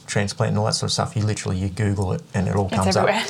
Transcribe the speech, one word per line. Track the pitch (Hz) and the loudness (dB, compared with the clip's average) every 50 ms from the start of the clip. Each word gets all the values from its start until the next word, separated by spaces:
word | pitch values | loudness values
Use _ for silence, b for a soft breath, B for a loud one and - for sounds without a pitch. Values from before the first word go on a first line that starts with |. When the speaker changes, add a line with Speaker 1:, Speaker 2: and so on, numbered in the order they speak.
| - | -10
Speaker 1:
transplant | - - 107 101 101 - - 113 110 | -4 -2 -2 0 -2 0 0 0 0
and | 104 104 | 2 0
all | 107 | 0
that | 113 - | 0 -2
sort | - 104 101 | -2 -2 -2
of | - | 0
stuff. | - 101 - - | 0 -2 -2 0
You | 104 104 | 0 0
literally, | 107 101 - - 104 98 | 0 -2 -2 -2 -4 -2
you | 92 95 98 | -2 -2 -2
Google | 90 - 110 101 101 104 98 92 - | -2 0 0 0 0 0 0 -2 -2
it | - - - - | -4 -6 -4 -2
and | 95 92 | -2 0
it | 104 - | 2 2
all | 101 98 | 0 0
Speaker 2:
It's | - 226 | 2 0
Speaker 1:
comes | - - - 190 | 2 2 2 4
up. | - - | 4 4
Speaker 2:
everywhere. | - 202 226 - | 2 2 0 -2